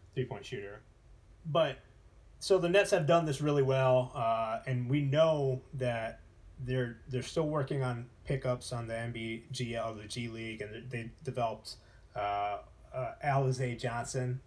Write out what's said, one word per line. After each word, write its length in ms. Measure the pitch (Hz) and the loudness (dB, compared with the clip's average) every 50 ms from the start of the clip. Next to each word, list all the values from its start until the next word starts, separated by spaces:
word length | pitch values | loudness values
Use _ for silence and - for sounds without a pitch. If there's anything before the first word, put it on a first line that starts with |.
| - - - | -18 -10 -6
three-point 320 | 135 127 - 117 98 - | -6 -6 -6 -6 -10 -10
shooter. 340 | - 127 101 101 101 104 110 - - - - - - - - - - - - - | -10 -10 -10 -10 -10 -14 -16 -20 -20 -20 -20 -20 -20 -20 -20 -20 -20 -20 -14 -6
But, 320 | 160 143 170 156 139 135 - - - - - - - - - - - - - | 0 2 2 2 2 0 -8 -14 -20 -20 -20 -20 -20 -20 -20 -20 -20 -16 -4
so 200 | - - 190 180 | 2 4 4 4
the 100 | 175 170 | 6 6
Nets 240 | 180 202 196 196 | 6 6 6 6
have 140 | 202 175 156 | 4 4 6
done 180 | 139 170 170 160 | 6 6 6 4
this 160 | 156 135 - | 2 -2 0
really 240 | 147 151 143 143 135 | 2 2 4 4 4
well, 480 | 131 131 131 131 131 127 127 127 127 - | 4 4 4 6 6 6 6 4 2 -2
uh, 460 | 131 117 113 113 113 113 110 113 113 - | -2 0 2 2 2 0 -2 -4 -4 -2
and 220 | 135 127 123 123 123 | -2 -2 -2 0 0
we 140 | 139 147 | 0 2
know 600 | 143 135 143 156 165 160 156 147 139 135 127 131 - - - | 2 4 6 6 6 6 6 2 2 0 0 -2 -6 -10 -6
that 460 | 131 127 123 117 113 110 113 - - - - - - - - - - 127 | -2 -2 -2 0 -2 -4 -6 -8 -10 -18 -20 -20 -20 -20 -18 -14 -10 -6
they're, 340 | 123 131 131 123 117 113 - - - | -2 0 0 -2 -2 -4 -10 -10 -6
they're 140 | 127 123 | -4 -4
still 260 | 127 - - 165 156 151 | -4 -2 -2 -2 0 0
working 340 | 156 147 135 - 135 135 | 0 0 0 0 0 -2
on 240 | 131 127 120 120 123 - - - - | 0 -2 -2 -4 -8 -12 -16 -12 -6
pickups 480 | - 139 131 - 131 123 123 - - | -4 -4 -2 0 -2 -2 -2 -4 -8
on 140 | 123 117 117 | -8 -6 -6
the 100 | 113 117 | -6 -6
N 140 | 113 117 120 | -6 -4 -6
B 360 | 117 113 113 113 117 117 - - | -6 -6 -6 -6 -6 -8 -10 -10
G 240 | 127 - 123 117 117 | -8 -6 -6 -4 -4
L, 180 | 113 110 113 | -4 -4 -4
the 120 | 110 104 101 | -6 -8 -10
G 240 | 101 - 123 120 113 | -10 -8 -6 -6 -6
League, 340 | 113 113 113 110 110 110 | -6 -8 -8 -8 -8 -8
and 260 | 104 104 110 117 123 127 | -8 -10 -10 -12 -10 -8
they 220 | 120 120 113 117 - - - | -8 -8 -8 -10 -12 -10 -8
developed, 540 | 131 - 123 117 110 107 110 - - - - - - - - - - - | -6 -2 0 0 -2 -2 -4 -10 -14 -14 -16 -18 -20 -20 -20 -18 -10 -6
uh, 440 | 104 101 101 101 104 101 104 101 - - - - - - - - | -4 -2 0 0 0 0 -2 -4 -6 -8 -14 -20 -20 -18 -10 -8
uh, 180 | 131 123 113 - - 151 | -6 -6 -6 -6 -4 0
Alize 520 | 143 135 135 135 131 127 127 127 123 117 - | 2 2 4 2 2 0 0 -2 -4 -4 -4
Johnson 600 | - 120 117 120 117 - - 127 127 123 127 131 - | -4 -4 -4 -4 -4 -4 -4 -2 -2 -2 -4 -6 -8